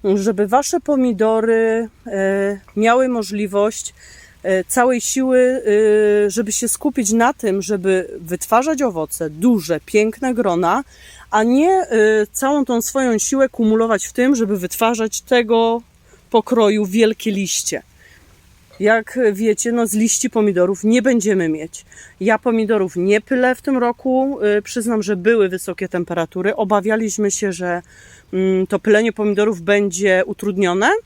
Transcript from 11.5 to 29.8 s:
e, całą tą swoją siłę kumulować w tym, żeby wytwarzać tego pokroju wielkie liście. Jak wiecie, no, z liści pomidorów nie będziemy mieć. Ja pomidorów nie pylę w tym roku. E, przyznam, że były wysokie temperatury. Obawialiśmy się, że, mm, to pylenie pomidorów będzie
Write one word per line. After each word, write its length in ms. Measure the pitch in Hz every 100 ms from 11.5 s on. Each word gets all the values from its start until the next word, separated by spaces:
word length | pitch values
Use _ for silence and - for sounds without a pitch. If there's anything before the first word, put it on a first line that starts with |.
| 262 330
e, 160 | 381 359 226 214 220 208
całą 320 | - 269 294
tą 180 | 262 233
swoją 360 | - 269 262 220
siłę 300 | - 269 262
kumulować 580 | - 220 220 226 202 -
w 60 |
tym, 240 | - 254 269
żeby 200 | 214 202
wytwarzać 640 | 180 - 226 233 220 -
tego 640 | - 247 220 226 226 233 233 _ _ - _
pokroju 560 | 226 - 233 208 214 202
wielkie 440 | 208 220 220 220
liście. 520 | 196 185 - - 156 - _ - - _ _ _ _ _ -
Jak 380 | 202 226 220 247 226
wiecie, 400 | 196 220 202 233
no, 140 | 233 226
z 60 |
liści 380 | 214 220 - 254
pomidorów 540 | 226 214 180 180 196
nie 180 | 214 240
będziemy 460 | 247 240 202 190 165
mieć. 360 | 156 160 - - - - _
Ja 180 | 190 220
pomidorów 580 | 247 226 214 214 185 175
nie 240 | 185 208
pylę 340 | - 262 254
w 80 | 254
tym 160 | - 262
roku. 600 | 240 247 262 262 269 277
E, 200 | 208 208
przyznam, 400 | 208 247 220 220
że 140 | 196 202
były 320 | 185 233 190
wysokie 400 | 185 - 175 190
temperatury. 680 | 180 170 170 165 180 185 -
Obawialiśmy 760 | 208 208 196 220 220 - 202
się, 220 | - 202
że, 300 | 175 180 175 - - - - _
mm, 340 | 185 190 185 185
to 120 | 202
pylenie 340 | - 208 226
pomidorów 480 | 220 208 202 214 185
będzie 600 | 170 202